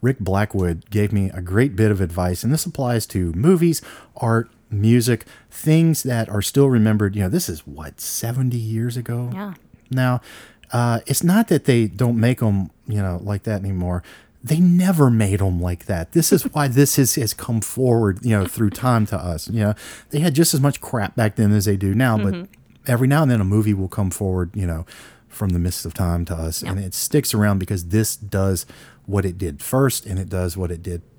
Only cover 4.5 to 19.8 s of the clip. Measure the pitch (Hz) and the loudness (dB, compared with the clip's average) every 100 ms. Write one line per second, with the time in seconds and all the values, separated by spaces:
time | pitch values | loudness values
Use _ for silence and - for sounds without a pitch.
4.5 | _ _ 104 107 120 113 117 - - _ | _ _ 0 4 4 4 0 -2 -20 _
5.5 | - 156 156 165 156 135 117 110 104 98 | -6 2 4 4 2 0 -2 -2 -2 0
6.5 | - 139 127 107 107 104 101 92 147 175 | 4 4 6 4 4 0 0 0 0 -4
7.5 | 85 - 69 76 - - - 113 120 127 | -8 -10 -14 -16 -12 -10 -8 -6 -2 -2
8.5 | 120 110 110 120 120 117 120 123 151 202 | -2 -4 -4 -4 -4 -6 -6 -6 -8 -10
9.5 | 185 _ - _ 131 127 123 - - - | -12 _ -20 _ 0 0 0 -4 -20 -20
10.5 | _ - 120 120 117 - 135 170 196 233 | _ -6 -2 0 0 -2 0 4 4 4
11.5 | 156 - 120 110 90 123 120 113 127 113 | 2 4 2 2 0 0 2 2 2 0
12.5 | 98 95 _ - 107 95 90 98 101 - | 0 -2 _ -6 -2 -2 -4 -4 -6 -4
13.5 | 104 98 95 90 90 - - _ _ - | -6 -4 -4 -2 -4 -6 -20 _ _ -4
14.5 | 156 180 175 180 175 139 117 104 98 95 | 2 4 4 2 4 4 4 2 2 0
15.5 | 87 87 90 - 92 82 170 156 190 - | 0 -2 -6 -6 -6 -2 0 2 2 0
16.5 | - 143 120 143 - 127 - 110 - - | -2 0 2 2 4 0 0 -4 -6 -4
17.5 | 117 - - 131 117 110 92 123 107 92 | -4 -4 -2 2 2 2 0 0 0 0
18.5 | - 110 - 127 117 107 98 87 80 - | -2 -2 0 0 0 0 -4 -6 -6 -6
19.5 | 113 104 104 | -2 0 -2